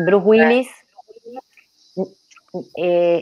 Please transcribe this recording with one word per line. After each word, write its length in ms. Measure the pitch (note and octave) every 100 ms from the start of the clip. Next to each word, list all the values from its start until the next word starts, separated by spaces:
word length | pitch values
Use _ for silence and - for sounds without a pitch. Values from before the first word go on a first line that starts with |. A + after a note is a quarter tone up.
| E3+
Bruce 200 | G3+ F#3+
Willis, 420 | A3 A3+ A#3+ B3+ - _ - - A4+ A#4 B3+ _ _ _ _ _ F#3 F#3+ _ _ _ _ F3+ - -
eh, 440 | F3 F3 F3 E3+